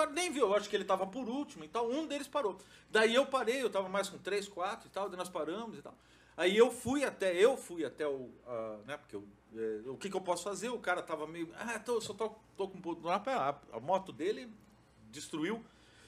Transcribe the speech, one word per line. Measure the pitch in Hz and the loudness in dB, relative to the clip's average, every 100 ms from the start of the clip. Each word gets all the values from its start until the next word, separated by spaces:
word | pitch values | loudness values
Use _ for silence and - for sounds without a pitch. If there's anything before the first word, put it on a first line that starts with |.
| 311 | 2
nem | 294 359 | 2 0
viu, | 277 202 | 4 4
eu | 202 | 4
acho | 202 | 2
que | 196 | -2
ele | |
tava | 190 185 190 | 2 0 0
por | 254 220 | -4 -4
último, | 269 285 170 | -4 -6 -10
então | 156 226 233 | -6 -2 0
um | 277 311 | 0 -2
deles | 285 - | -4 -4
parou. | 294 208 185 - - - | -2 -2 -4 -14 -20 0
Daí | 214 226 240 | 4 6 6
eu | 277 | 4
parei, | 262 226 269 | 2 2 2
eu | 233 | 0
tava | 190 190 | 0 0
mais | 196 190 | -2 -2
com | 151 | -4
três, | 185 202 196 | -2 -2 -2
quatro | 170 190 220 - | -4 -4 -4 -8
e | |
tal, | 190 196 | -6 -6
daí | 180 | -6
nós | 185 | -6
paramos | 180 151 196 226 147 | -4 -2 -4 -6 -10
e | |
tal. | - - - - - - | -14 -18 -20 -20 -12 0
Aí | 180 208 | 6 10
eu | 240 | 8
fui | - 226 285 254 | 8 -2 2 0
até, | - 190 | 2 2
eu | 175 233 262 | 8 6 6
fui | - 175 139 | -2 -4 -4
até | - 151 | -2 -2
o, | 135 120 - 120 | -2 -6 -14 -8
ah, | 117 110 107 113 | -6 -6 -8 -10
né, | 147 | -10
porque | - 101 | -10 -12
eu, | 101 - - 110 | -12 -20 -14 -4
é, | 110 107 123 | -4 -4 -6
o | 127 | -8
que | 190 | -4
que | - | -2
eu | |
posso | 185 175 | 0 -2
fazer? | 208 185 233 | -2 -4 -4
O | 240 | -2
cara | 185 180 | 0 0
tava | - 156 156 | 0 -4 -6
meio, | 170 165 - | -6 -8 -6
ah, | 233 214 | -6 -4
tô, | 220 233 | -2 -2
só | 214 | -2
tô, | 202 214 208 - - | -4 -6 -6 -12 -6
tô | 190 | -6
com | 190 | -6
um | |
ponto | 165 170 170 | -8 -4 -2
na | 196 | 0
a, | 208 247 135 143 - | 0 0 0 -2 -8
a | 113 | -8
moto | 139 185 185 | 0 0 -2
dele | 120 180 220 240 214 - - - - 110 | -4 -4 -4 -8 -18 -20 -20 -20 -20 -18
destruiu. | 127 - 156 170 226 - - - - | -14 -8 -4 -2 -4 -8 -20 -20 -20